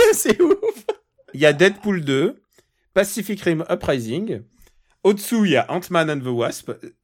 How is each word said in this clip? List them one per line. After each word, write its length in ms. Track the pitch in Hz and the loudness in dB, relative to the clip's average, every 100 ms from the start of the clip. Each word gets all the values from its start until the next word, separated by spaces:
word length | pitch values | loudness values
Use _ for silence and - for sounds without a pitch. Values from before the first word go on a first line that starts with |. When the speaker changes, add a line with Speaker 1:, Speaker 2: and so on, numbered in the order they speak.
Speaker 1:
<laughs> 100 | 453 | 4
c'est 280 | - 269 220 | 4 2 2
ouf. 140 | 330 403 440 233 - - _ _ _ | 2 2 -2 -6 -10 -10 _ _ _
Speaker 2:
Il 60 | 139 | 2
y 40 | |
a 80 | 151 | 2
Deadpool 480 | 143 196 202 208 180 | 6 2 2 -4 -2
deux, 380 | 143 135 196 277 _ _ _ _ _ | 0 0 0 -4 _ _ _ _ _
Pacific 440 | 190 202 233 208 202 | -2 0 -4 -6 -4
Rim 220 | 175 160 - | -2 -2 -2
Uprising, 720 | 208 - 135 113 151 220 123 - _ _ _ _ _ | -4 -2 -4 -4 -6 -6 -10 -12 _ _ _ _ _
au-dessous, 420 | 190 202 - 226 | 0 0 -2 0
il 60 | 196 | 2
y 60 | 123 | 2
a 100 | - | 0
Ant-Man 380 | 175 - 170 156 | -6 -2 -2 0
and 100 | 143 | -4
the 120 | 127 | -4
Wasp. 380 | 120 117 - - - - _ | -4 -4 -6 -14 -14 -16 _